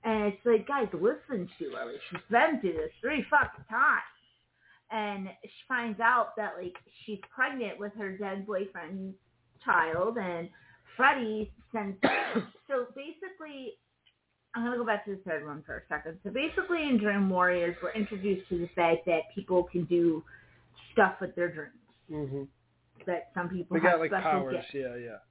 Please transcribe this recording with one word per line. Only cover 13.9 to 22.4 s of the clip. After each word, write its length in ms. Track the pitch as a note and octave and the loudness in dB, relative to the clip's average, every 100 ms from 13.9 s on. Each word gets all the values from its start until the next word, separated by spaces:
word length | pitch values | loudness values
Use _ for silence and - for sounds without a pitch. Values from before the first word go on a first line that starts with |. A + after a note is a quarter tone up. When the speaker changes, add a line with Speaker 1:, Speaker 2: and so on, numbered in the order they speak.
| _ _ _ _ _ _ A#3 | _ _ _ _ _ _ -4
Speaker 1:
I'm 80 | A#3 | -2
gonna 120 | A#3+ | 0
go 80 | A#3 | 0
back 200 | G#3 G#3 | -2 -2
to 60 | |
the 100 | F#3+ F#3+ | -8 -4
third 160 | D#3+ D3+ | -4 -4
one 160 | D3 | -12
for 140 | D3+ A#2 | -10 -14
a 40 | - | -8
second. 300 | D3+ D#3 E3 | -8 -8 -10
So 80 | G3+ | -6
basically 500 | A3+ D#4 F4 F#4 E4+ D4+ | -4 -2 -2 -2 0 2
in 80 | A#3+ | 4
Dream 320 | G#3 G3+ G3 | 4 2 2
Warriors, 460 | F3+ F3+ F3+ E3+ F3 | 4 4 4 2 -2
we're 80 | F3+ | -6
introduced 580 | A3 G3+ G3+ G3 F#3+ - | -4 -4 -2 0 -2 -2
to 80 | F3 | -4
the 100 | E3+ - | -4 2
fact 300 | E3+ E3 - | 4 4 2
that 160 | E3 - - | 0 0 -10
people 300 | - F3+ F3 | 2 2 2
can 120 | F3 E3 | 0 2
do 380 | F3 E3+ D#3+ - - - _ _ - - | 4 4 2 -4 -20 -20 _ _ -20 -2
stuff 220 | - F#3+ - | 4 4 4
with 140 | F#3 - | -8 -2
their 140 | F3 | -2
dreams 200 | D#3 D3 _ _ _ _ | -2 -14 _ _ _ _
Speaker 2:
Mm-hmm. 320 | D3+ C#3+ C#3 | -6 -4 -6